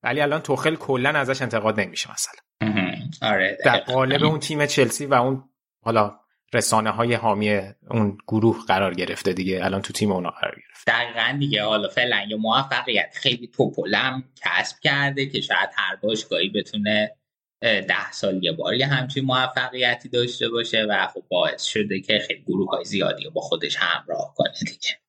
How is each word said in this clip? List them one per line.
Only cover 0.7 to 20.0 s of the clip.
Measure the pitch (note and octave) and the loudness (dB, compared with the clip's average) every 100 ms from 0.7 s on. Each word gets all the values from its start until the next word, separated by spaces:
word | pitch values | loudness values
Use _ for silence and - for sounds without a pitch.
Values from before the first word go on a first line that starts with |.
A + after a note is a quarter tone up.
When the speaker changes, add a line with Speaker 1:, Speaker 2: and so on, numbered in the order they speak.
| D#3+ | -2
Speaker 1:
کلاً | - C3 C3 | 0 2 2
ازش | D3+ C3 C3 | 2 0 -2
انتقاد | B2 A2+ G#2+ G#2+ | 0 0 2 0
نمیشه | F#2 - - | -2 -4 -8
مثلاً. | - - - _ _ | -6 -8 -10 _ _
Speaker 2:
مهم. | G#2+ G2+ F#2 E2 - - | -2 0 -2 -4 -10 -4
آره، | A2+ G2+ F#2+ - | 0 2 2 2
Speaker 1:
در | C#3+ | 2
Speaker 2:
دقیقاً. | A#2 - | 2 2
Speaker 1:
قالب | B2+ C3 C#3 | 0 2 4
اون | D3+ D#3 | 2 0
تیم | - D#3 D3 | -2 0 2
چلسی | C#3+ B2 - C#3+ | 4 2 2 2
و | |
اون، | C3 B2+ C3+ - _ _ _ | 4 4 0 -6 _ _ _
حالا، | A2+ A2+ G#2 - _ _ _ | 0 2 2 -2 _ _ _
رسانه‌های | B2 - A2 G#2+ G2+ A#2+ | -2 2 2 2 0 0
حامی | A2+ A2+ G#2 G#2+ G#2 F#2+ - - | 2 2 2 2 0 -2 -14 -4
اون | A#2 G#2 G2 - | 0 0 -2 -2
گروه | A2 A2+ G#2+ - | 4 4 2 0
قرار | F#2 G2 | 2 2
گرفته | F2+ F2+ E2+ F#2+ | 0 -4 -2 -2
دیگه، | F#2 F#2+ F#2 | 0 0 0
الان | F#2 G2 | 0 -2
تو | - | -4
تیم | - G#2+ | -2 0
اونا | F#2 F2 | 0 -2
قرار | - - - - | -4 -6 -6 -18
گرفته. | - - | -6 0
Speaker 2:
دقیقاً | A#2 A#2+ A#2 A#2 C#3 | 0 0 0 0 0
دیگه، | C#3+ G#2 | 0 0
حالا | G#2 G#2+ G2 | 2 2 0
فعلاً | - B2 G#2+ G2+ | 0 2 0 -2
یه | G#2+ | -2
موفقیت | A2 B2 C3+ B2 B2+ G#2+ D#2+ | 2 2 2 -2 0 0 -2
خیلی | - C#3 A#2+ A#2+ | -2 -2 -2 -6
توپلم | - A2+ - F#2 G#2 C3 C3 B2+ - | 0 0 0 0 0 0 -2 -10 -6
کسب | G2 F2+ F#2+ - | -2 0 -2 -2
کرده | D3+ C#3 C#3+ C#3 C3+ | 0 2 2 0 -2
که | A#2 | -2
شاید | - F#2+ G2 - | 0 0 0 -2
هر | G2 F#2+ | -4 -2
باشگاهی | G#2 G#2+ - E2+ F#2+ | -2 -2 -2 -2 0
بتونه، | G#2 F#2+ G#2+ G#2 G#2+ G#2+ - _ _ _ _ | -2 -4 -2 0 2 0 -6 _ _ _ _
اه، | A#2 G#2 | 0 0
ده | F#2 F#2 G2 | 0 -2 -2
سال | - G2 F#2+ | -4 -2 0
یه | F2+ | -2
بار | E2 E2 | -2 -2
یه | A#2 C3+ | 0 2
همچین | C3+ B2+ C#3 | 0 0 -2
موفقیتی | C3 B2+ B2+ - B2+ B2+ B2 A#2+ | 0 2 0 -2 -4 0 0 0